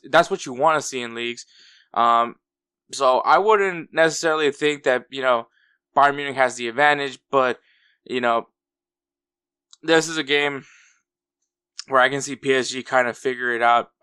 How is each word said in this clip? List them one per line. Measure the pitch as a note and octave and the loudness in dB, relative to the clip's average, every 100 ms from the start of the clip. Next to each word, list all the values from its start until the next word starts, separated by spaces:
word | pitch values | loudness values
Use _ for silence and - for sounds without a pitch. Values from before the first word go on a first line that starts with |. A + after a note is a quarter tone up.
| C#3 | 0
that's | D#3 E3+ | 0 2
what | F#3+ D3 | -2 -8
you | |
wanna | B2 D#3 D#3 | -2 0 0
see | - B2+ | -4 -10
in | A#2+ A#2 | -10 -8
leagues. | A#2 A#2+ - _ - _ _ | -8 -10 -16 _ -20 _ _
Um, | - A#2 A#2 A#2 - _ _ _ _ _ | 0 2 2 0 -6 _ _ _ _ _
so | - C3 C3 | -2 2 2
I | - D#3+ | 4 2
wouldn't | G#3 G#3 G3 E3+ - | 4 2 2 -4 -6
necessarily | D#3+ D#3+ D3+ E3 D#3 D3 | 0 0 0 -2 0 0
think | - D3 C#3+ | 0 -2 -2
that, | C#3+ B2 - | 0 -2 -4
you | C3+ | -4
know, | C3 A#2+ A2+ _ _ _ _ C#3 | 0 0 -2 _ _ _ _ 2
Bayern | C#3+ C#3+ | 2 2
Munich | C#3+ C3 | -6 -2
has | B2+ A#2+ | -2 -2
the | A#2+ | -6
advantage, | A#2 D3 C#3+ C#3 B2+ _ | 2 2 2 -4 -10 _
but, | C3+ B2+ - _ _ _ _ | 0 0 -2 _ _ _ _
you | - B2 | -8 -4
know, | A#2+ A#2 - _ _ _ _ _ _ _ _ _ _ _ _ - | 0 -2 -4 _ _ _ _ _ _ _ _ _ _ _ _ -10
this | D#3 E3 D#3 | 2 2 2
is | D#3+ | -4
a | |
game | C#3 C#3+ D3 C#3 - _ _ _ _ _ _ _ _ _ _ - - | -2 0 0 -4 -14 _ _ _ _ _ _ _ _ _ _ -20 -2
where | C3+ | 0
I | C3 | 2
can | C#3 | -2
see | C3+ B2+ | -8 -8
P | C#3 | -2
S | C3+ B2 | -2 -2
G | B2+ | -8
kind | A#2 C3 A#2+ | -2 0 0
of | A2 | -4
figure | C3+ B2 B2 A#2 | -8 -6 -4 0
it | |
out. | A#2+ A#2+ - _ | 2 2 0 _